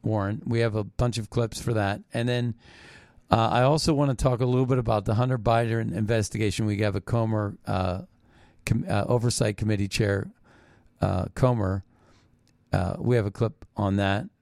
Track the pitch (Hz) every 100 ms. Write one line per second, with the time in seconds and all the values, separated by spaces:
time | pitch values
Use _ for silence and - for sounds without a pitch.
0 | - 107 98 110 - 117 117 107 104 _
1 | 123 117 107 - 113 - - 113 101 101
2 | - 120 117 123 120 113 - - - -
3 | - - _ 110 113 113 127 156 - 147
4 | 143 127 143 123 127 127 131 131 113 107
5 | 98 110 127 127 107 117 117 113 113 -
6 | 107 113 101 104 107 - 110 104 107 98
7 | - 120 113 110 104 - - 95 92 90
8 | - _ _ _ - _ - 110 185 104
9 | - 120 117 - 113 104 104 107 101 -
10 | 107 101 101 - _ - - - _ _
11 | 98 95 95 - 127 120 95 98 - _
12 | _ _ _ _ _ _ _ 95 90 92
13 | - 123 104 98 113 - - - 104 98
14 | 98 98 190 _